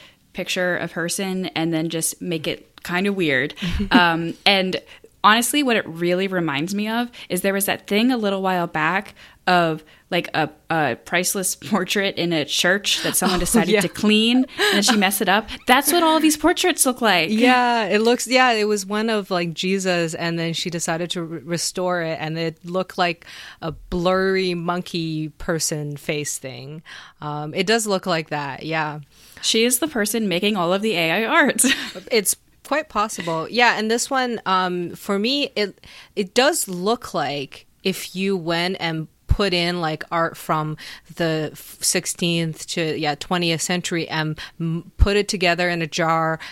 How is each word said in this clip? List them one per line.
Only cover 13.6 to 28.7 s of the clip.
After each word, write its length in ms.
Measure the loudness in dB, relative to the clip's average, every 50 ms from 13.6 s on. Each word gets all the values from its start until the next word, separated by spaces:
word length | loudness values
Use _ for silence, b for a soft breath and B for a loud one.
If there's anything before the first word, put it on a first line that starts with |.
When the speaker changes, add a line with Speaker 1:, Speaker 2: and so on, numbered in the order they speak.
| 4 4 4
Speaker 2:
yeah. 80 | 2
Speaker 1:
to 60 | 2 0
clean 480 | -2 0 2 4 4 4 4 4 4
and 360 | 2 2 0 0 0 2 2 4
then 80 | 4
she 160 | 4 4 4
messed 240 | 4 4 2 2 0
it 80 | 2 2
up. 180 | 2 2 2 B B B 2
That's 240 | 4 4 4 4 4
what 100 | 2 4
all 180 | 4 4 4 4
these 160 | 4 4 4
portraits 460 | 4 2 2 2 2 2 0 2 2 2
look 140 | 0 0 2
like. 300 | 2 4 4 4 4 2
Speaker 2:
Yeah, 560 | 2 4 6 6 6 6 4 4 2 2 2
it 140 | 2 2 2
looks, 260 | 4 4 2 2 2
yeah, 240 | 2 4 4 6 4 4
it 100 | 2 2
was 240 | 0 0 -2 -2
one 200 | -2 -2 0 0 0
of, 200 | 0 -2 0 0
like, 240 | -2 -2 0 -2 -4
Jesus, 640 | -2 -2 0 0 0 0 0 0 2 0 -2 -2
and 240 | -4 -2 -2 -2 -2
then 140 | -2 -2 -2
she 180 | -4 -4 -4
decided 400 | -4 -4 -2 -2 -2 -2 -2 -4
to 100 | -4 -6 -6
re-, 160 | -6 -8 -10 -6
restore 580 | -4 -4 -4 -4 -4 -4 -2 -2 0 0 0
it, 160 | -2 -2 -4 -4
and 200 | -4 -4 -4 -2
it 240 | -4 -4 -4 -6 -8
looked 320 | -4 -2 -2 -2 -2 -2
like 280 | 0 0 0 0 -4 B B B B B B B B
a 100 | -8 -8
blurry 840 | -8 -10 -8 -6 -2 0 2 2 2 2 2 2 2 2 0 0 -2
monkey 760 | -2 -2 -2 -2 -4 -4 -4 -4 -4 -4 -2 -4 -4 -6 -6
person 680 | -8 -8 -4 -4 -2 -2 -2 -2 -4 -4 -6 -6 -8
face 440 | -8 -6 -4 -4 -4 -4 -6 -6 -8
thing. 420 | -10 -12 -14 -14 -14 -14 -14 -16 B B B B B B B -10
Um, 320 | -8 -6 -6 -6 -6 -4 -2
it 140 | -2 0
does 180 | 2 2 2 2
look 220 | 0 -2 0 0
like 220 | 0 -2 -2 -2 -4
that, 340 | -4 -4 -4 -6 -8 -8 -6
yeah. 360 | -4